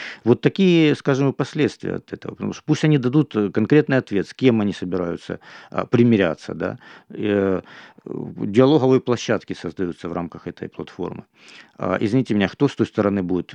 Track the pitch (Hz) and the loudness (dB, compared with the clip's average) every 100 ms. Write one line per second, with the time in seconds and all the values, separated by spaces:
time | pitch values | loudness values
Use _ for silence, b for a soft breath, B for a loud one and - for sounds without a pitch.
0 | B B - 120 151 - 190 170 156 139 | B B 0 2 2 2 4 4 4 2
1 | - 135 139 123 139 156 131 - - 87 | 0 0 0 -2 -4 -2 -2 -2 -8 -8
2 | - - - - 101 - - 151 156 151 | -10 -14 -12 -10 -8 -6 -2 0 2 2
3 | 123 147 147 110 101 95 107 151 147 131 | 2 0 0 0 -2 0 2 4 4 0
4 | - 101 87 - 127 113 101 92 90 90 | 0 -2 -4 0 2 2 0 -4 -6 -4
5 | 87 85 - 85 B B B - 95 120 | -4 -6 -10 -12 B B B -8 0 4
6 | 120 113 90 76 - 80 92 - B B | 4 4 2 -2 -8 -8 -6 -8 B B
7 | - - 104 101 98 92 B B B _ | -18 -8 -2 0 0 -2 B B B _
8 | - - 76 - 107 101 131 151 127 131 | -14 -12 -10 -8 0 4 6 4 4 2
9 | - 117 - 104 - 90 90 80 90 80 | 2 -4 -2 -4 -4 -10 -10 -6 -6 -6
10 | 90 87 87 85 - - 87 - 82 - | -8 -8 -8 -10 -14 -12 -12 -12 -14 -10
11 | 87 - - B B B B - 92 95 | -10 -10 -16 B B B B -8 -4 -2
12 | 110 123 120 104 95 - 139 - 110 - | 0 0 0 0 0 0 -2 0 -2 0
13 | 101 101 90 90 85 | 0 0 -2 -4 -6